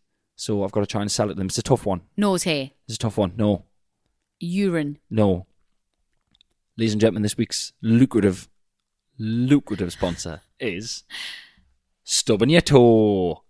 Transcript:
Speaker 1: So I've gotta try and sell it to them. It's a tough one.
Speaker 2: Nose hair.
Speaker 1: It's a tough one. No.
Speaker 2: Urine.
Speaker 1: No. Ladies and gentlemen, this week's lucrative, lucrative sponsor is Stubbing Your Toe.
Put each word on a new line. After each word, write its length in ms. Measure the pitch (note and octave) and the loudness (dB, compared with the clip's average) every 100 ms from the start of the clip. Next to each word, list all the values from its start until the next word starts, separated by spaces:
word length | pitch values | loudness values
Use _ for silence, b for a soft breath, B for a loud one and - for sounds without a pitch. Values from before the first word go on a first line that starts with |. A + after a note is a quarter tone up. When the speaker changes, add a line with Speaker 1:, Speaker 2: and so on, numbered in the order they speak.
| _ _ _ - | _ _ _ -12
Speaker 1:
So 280 | - G#2 | -6 -4
I've 80 | G2 | -2
gotta 140 | G#2+ G2+ | -4 -4
try 160 | A2 | -4
and 100 | G2+ | -4
sell 140 | - G#2+ | -4 -4
it 40 | |
to 40 | F#2+ | -4
them. 80 | F#2+ | -6
It's 100 | - | -4
a 60 | |
tough 220 | - B2 G#2 | 0 0 -2
one. 160 | F2+ - - | -6 -6 -2
Speaker 2:
Nose 280 | G3+ F3+ | 0 0
hair. 280 | F#3 D3 C3+ _ - | -2 -4 -6 _ -14
Speaker 1:
It's 80 | A2+ | -6
a 40 | |
tough 180 | A2+ G#2+ | -4 -2
one. 160 | F#2+ G2+ | -2 0
No. 300 | G#2 F#2+ - _ _ _ _ _ _ - | 0 0 -6 _ _ _ _ _ _ -12
Speaker 2:
Urine. 600 | F3 F#3 G3 E3 D3 C#3+ - | -6 -2 -2 -2 -4 -10 -6
Speaker 1:
No. 380 | A2 G#2 F2+ - _ _ _ _ _ _ _ _ _ _ _ _ - | 0 2 0 -6 _ _ _ _ _ _ _ _ _ _ _ _ -4
Ladies 160 | A2+ | -2
and 80 | G#2 | 2
gentlemen, 220 | A2 G2 | 2 2
this 120 | G#2 - | -2 -2
week's 360 | A2+ - - - | -4 -6 -10 -6
lucrative, 680 | A2+ A#2 C3 A2+ G2 F#2 - _ _ _ _ _ _ - | 2 4 4 4 2 0 -8 _ _ _ _ _ _ -10
lucrative 760 | A2 A#2 B2+ C#3+ - G2+ F2+ | -4 -2 2 0 0 -6 -6
sponsor 500 | - F2+ E2+ F2 D2+ _ - | -4 -6 -6 -10 -14 _ -10
is 440 | A#2 F2+ A#2 - - B B B B B _ _ _ _ | -8 -8 -10 -14 -16 B B B B B _ _ _ _
Stubbing 480 | - - - G#2 A#2+ | -6 -4 0 2 4
Your 100 | E3+ | 4
Toe. 840 | - C#3 A#2+ A2 G#2+ G2 F2+ D#2 | 6 8 8 6 4 2 -2 -6